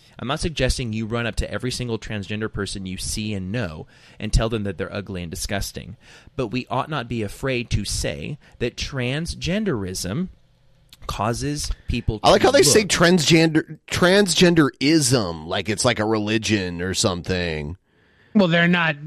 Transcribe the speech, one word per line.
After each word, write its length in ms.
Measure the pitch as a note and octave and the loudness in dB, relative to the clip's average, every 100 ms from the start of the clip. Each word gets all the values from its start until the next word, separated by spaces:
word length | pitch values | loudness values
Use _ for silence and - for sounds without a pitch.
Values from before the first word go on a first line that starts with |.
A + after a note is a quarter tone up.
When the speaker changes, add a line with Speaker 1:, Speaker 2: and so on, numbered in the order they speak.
| _ - | _ -12
Speaker 1:
I'm 80 | A#2 | -8
not 140 | D3+ | -4
suggesting 500 | F3 C#3 B2+ - A#2 | -4 -2 -2 -2 -4
you 140 | A2 A2 | -4 -4
run 200 | A#2 A#2 | -4 -2
up 120 | - | -4
to 120 | - | -4
every 220 | G#2 B2+ | -4 -6
single 260 | - B2 A2 | -6 -6 -6
transgender 540 | - G#2+ F#2+ G#2+ A2 | -6 -8 -6 -6 -6
person 340 | A2 G2 G2+ F#2 | -6 -6 -6 -8
you 120 | F#2 | -8
see 360 | - A2+ G#2+ | -6 -6 -4
and 200 | G2+ F#2 | -4 -4
know 340 | A#2+ F2+ D#2+ - _ - - | -4 -6 -8 -16 _ -20 -12
and 140 | A2 | -2
tell 160 | - A2+ | 0 0
them 140 | A2+ | -2
that 140 | G2+ F#2 | -4 -6
they're 160 | F#2 | -8
ugly 280 | G2+ F#2 F#2 | -8 -8 -10
and 100 | E2+ | -8
disgusting. 640 | F2+ - G2 - - - A2+ - - - - | -8 -6 -6 -6 -10 -14 -18 -20 -20 -14 -8
But 120 | A2+ | -4
we 200 | B2+ - | -4 -4
ought 200 | B2+ C#3 | -6 -4
not 180 | D3+ A#2 | -6 -6
be 160 | A#2+ | -6
afraid 460 | G2+ - C3+ A#2+ A#2 | -6 -6 -4 -4 -2
to 160 | G#2 G2 | -4 -2
say 520 | - A2+ D2 - D3 - - | -4 -4 -6 -10 -12 -14 -6
that 160 | A#2+ - | -6 -6
transgenderism 1500 | - C3+ B2 D3 E3+ B2+ C3 G3+ G#3 A2+ F#2 F#2 F2 C3 F#3 - _ _ _ _ _ - - | -8 -6 -4 -4 -6 -6 -4 -2 -2 -2 -4 -6 -4 -4 -6 -10 _ _ _ _ _ -16 -10
causes 640 | - G#2+ A#2 C#3 D3 - - - | -4 -2 -2 -4 -6 -6 -8 -4
people 320 | A#2+ - G#2+ | -2 -2 2
to 80 | C#3+ | 4
Speaker 2:
I 40 | |
like 100 | G3 | 6
how 100 | F4+ | 6
they 100 | C#4 | 6
say 200 | D3 G#3+ | 6 6
Speaker 1:
look 80 | G3+ | 4
Speaker 2:
transgender, 920 | - E3+ F3+ C#3+ E3 E3 D#3 - D#3 - | 4 6 6 6 6 6 2 -2 -14 -8
transgenderism, 1600 | - F3+ G3 G3 - F3 E3 C#3 - C#3 D#3+ B2 B2+ F2+ E2 D#2+ | 2 6 6 4 6 6 8 4 2 4 4 4 2 0 -6 -4
like 220 | G2 G2 | -4 -2
it's 160 | G2+ B2 | 0 0
like 140 | A2 | 2
a 60 | G#2+ | 0
religion 760 | A2 G#2 A2 G2+ G#2+ F2+ F2 | 0 0 0 2 0 0 -4
or 120 | F#2 | -4
something. 840 | F2+ G2+ F2 E2 F2+ F2 D#2 D2 F2+ _ _ _ _ _ | 0 0 -2 -2 -2 -2 -4 -6 -10 _ _ _ _ _
Speaker 3:
Well, 140 | G#3+ F3+ | 2 4
they're 180 | E3+ E3+ | 4 4
not, 280 | F3+ D#3+ C#3+ | 2 0 -2